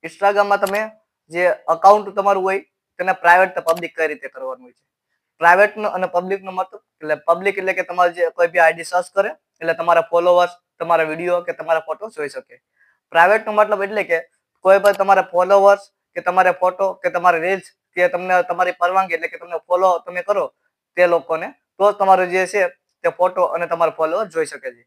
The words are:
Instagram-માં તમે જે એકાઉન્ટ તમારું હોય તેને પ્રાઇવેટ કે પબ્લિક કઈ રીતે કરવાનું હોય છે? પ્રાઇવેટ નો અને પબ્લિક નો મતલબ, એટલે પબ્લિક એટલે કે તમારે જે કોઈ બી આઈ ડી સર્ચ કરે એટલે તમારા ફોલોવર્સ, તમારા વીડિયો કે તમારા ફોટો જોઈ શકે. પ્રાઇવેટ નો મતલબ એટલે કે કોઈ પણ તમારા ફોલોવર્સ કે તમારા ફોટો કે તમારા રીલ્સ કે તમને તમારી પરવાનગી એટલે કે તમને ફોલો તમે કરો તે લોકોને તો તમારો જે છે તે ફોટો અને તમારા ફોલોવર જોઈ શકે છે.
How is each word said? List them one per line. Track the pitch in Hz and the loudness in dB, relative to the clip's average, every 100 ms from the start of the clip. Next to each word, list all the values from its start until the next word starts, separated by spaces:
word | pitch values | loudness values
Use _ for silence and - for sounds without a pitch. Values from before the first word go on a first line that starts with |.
| - | -16
Instagram-માં | - 202 202 202 202 | 0 0 2 2 0
તમે | 196 202 220 220 _ _ _ | 0 -4 -6 _ _ _ _
જે | 165 180 - - | -2 0 -2 -4
એકાઉન્ટ | 165 190 208 202 202 | 2 4 4 2 -4
તમારું | 202 196 185 | 0 0 0
હોય | 196 - _ _ _ | -4 -8 _ _ _
તેને | 180 185 | -4 -2
પ્રાઇવેટ | 170 180 185 185 | 0 0 0 -2
કે | 160 | -4
પબ્લિક | 165 170 - | -4 -6 -6
કઈ | 160 | -6
રીતે | 147 135 | -6 -14
કરવાનું | 131 131 127 123 | -14 -14 -14 -18
હોય | |
છે? | _ _ _ _ _ _ _ | _ _ _ _ _ _ _
પ્રાઇવેટ | 170 185 202 202 | 4 6 4 2
નો | 214 180 | -6 -4
અને | 185 175 | -4 -4
પબ્લિક | 185 196 190 | -4 -8 -8
નો | |
મતલબ, | 185 185 208 _ _ | -8 -8 -10 _ _
એટલે | 156 151 - | -6 -4 0
પબ્લિક | 170 196 190 | -2 0 -4
એટલે | 190 | -4
કે | 185 180 | -4 -6
તમારે | 180 180 170 | 0 -2 0
જે | 170 - | -4 0
કોઈ | 170 | -2
બી | 170 165 | 2 2
આઈ | 165 | 0
ડી | 160 | -4
સર્ચ | 180 180 196 | -6 -4 -4
કરે | 202 | -4
એટલે | - _ _ 165 165 | -6 _ _ -6 -4
તમારા | 170 170 160 | 0 0 2
ફોલોવર્સ, | 170 175 180 175 - _ _ | 0 2 2 2 -4 _ _
તમારા | 165 165 156 | -2 0 0
વીડિયો | 160 175 175 175 | -4 -4 -4 -4
કે | 165 | -10
તમારા | 156 160 156 | -4 -4 -4
ફોટો | 156 220 160 | -12 -12 -10
જોઈ | 143 135 | -12 -12
શકે. | - 120 _ _ _ _ _ | -18 -20 _ _ _ _ _
પ્રાઇવેટ | 165 175 220 220 | 4 4 4 0
નો | 208 | 0
મતલબ | 208 208 196 | 0 0 -4
એટલે | 214 160 | -4 -4
કે | 165 - _ _ _ | -4 -6 _ _ _
કોઈ | 185 196 | 2 4
પણ | 202 196 | 4 0
તમારા | 196 190 185 | 2 2 2
ફોલોવર્સ | 175 180 196 196 202 - _ _ | 0 4 6 6 4 0 _ _
કે | - 170 | -8 -2
તમારા | 180 185 180 | 2 2 2
ફોટો | 180 180 196 185 | -2 -2 -4 -2
કે | 180 175 | -4 0
તમારા | 180 165 165 | 2 2 0
રીલ્સ | 190 - _ _ - | -4 -6 _ _ -2
કે | 175 | -2
તમને | 180 185 180 175 | -2 -2 0 0
તમારી | 175 180 175 | -2 -4 -2
પરવાનગી | 175 190 190 165 | -2 0 -2 -4
એટલે | 165 | -8
કે | 170 | -12
તમને | 175 170 _ | -12 -12 _
ફોલો | 180 185 175 180 | 0 2 0 -4
તમે | 180 175 | -10 -4
કરો | 202 156 _ _ _ _ - | -4 -4 _ _ _ _ 0
તે | 180 | 2
લોકોને | 170 165 160 180 - _ _ | 2 -2 -6 -8 -14 _ _
તો | 196 202 | 0 2
તમારો | 190 190 185 | 4 4 4
જે | 185 185 | -2 -2
છે | 208 180 - _ _ | 0 -2 -4 _ _
તે | 170 170 | -6 0
ફોટો | 180 180 175 165 | -2 0 -2 -2
અને | 170 | -4
તમારા | 170 165 156 | -2 -2 0
ફોલોવર | 160 175 214 | -4 -2 -6
જોઈ | 165 151 | -6 -6
શકે | 147 135 | -8 -14
છે. | 120 | -16